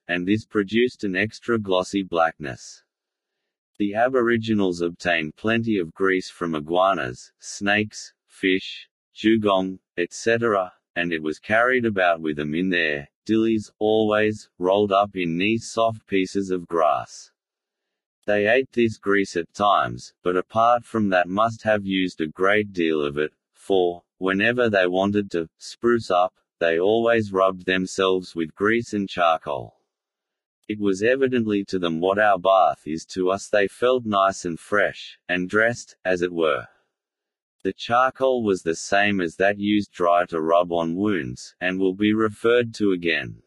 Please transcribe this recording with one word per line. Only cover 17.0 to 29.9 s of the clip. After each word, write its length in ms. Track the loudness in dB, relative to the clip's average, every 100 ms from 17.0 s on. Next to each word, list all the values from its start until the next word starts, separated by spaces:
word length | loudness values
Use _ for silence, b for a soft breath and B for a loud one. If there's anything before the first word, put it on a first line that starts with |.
| -4 -16 -20 _ _ _ _ _ _ _ _ _ -2
They 180 | 2 4
ate 260 | 2 2
this 260 | 0 0 0
grease 360 | 0 0 0 -4
at 160 | -6 0
times, 580 | 2 2 0 -6 -16 _
but 160 | -2 -2
apart 480 | -2 2 2 2 0
from 240 | -2 2
that 180 | 2 0
must 360 | 0 0 0
have 200 | -2 -2
used 380 | 0 -2 -2 -4
a 60 | -6
great 460 | 0 2 2 0
deal 280 | 0 0 0
of 160 | -2 -2
it, 140 | -4 _ _
for, 500 | _ -2 2 2 -2 _ -6
whenever 500 | -2 0 0 2 2
they 180 | 2 2
wanted 420 | 2 2 0 -2
to 180 | -4 -6 _
spruce 520 | -20 -2 0 0 2
up, 240 | 2 0 _ _ -4
they 200 | 0 2
always 540 | 2 2 2 2 0
rubbed 320 | 2 2 0 -2
themselves 680 | -2 -2 0 0 0 -2 -6
with 200 | -6 -2
grease 380 | 0 0 -2
and 160 | -6 -4
charcoal. 680 | 0 2 2 -2 -8 -8 _ _